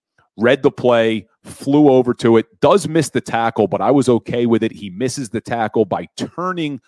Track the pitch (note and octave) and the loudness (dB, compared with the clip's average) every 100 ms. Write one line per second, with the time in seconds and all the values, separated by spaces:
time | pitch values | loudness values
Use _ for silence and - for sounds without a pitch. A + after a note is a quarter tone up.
0 | _ _ _ - A#2 C#3 C3+ - B2 A#2 | _ _ _ -2 0 2 0 0 0 2
1 | A2+ A2+ - _ - - C#3 C#3+ D3 C3 | 2 -2 -8 _ -20 -10 0 4 6 4
2 | B2 A2+ A#2 A2+ - _ C#3+ G3 D#3 D#3+ | 2 0 2 2 0 _ 2 2 0 -2
3 | C3+ B2 - A#2 A2+ A#2 G2 G2 G#2+ C#3 | -2 -4 -4 -2 -2 0 -2 0 0 2
4 | B2+ A#2 - A#2+ A#2+ A2 A2+ G#2 G2+ F2+ | 2 0 -2 -4 0 0 -2 -6 -14 -8
5 | B2+ C#3+ A#2+ A2 - A#2 A2 A#2 G#2 F#2 | -8 -8 -10 -10 -8 -6 -4 -2 -2 -4
6 | F2 - - - F3+ F3+ D3+ C3+ | -10 -12 -12 -8 -8 -6 -8 -8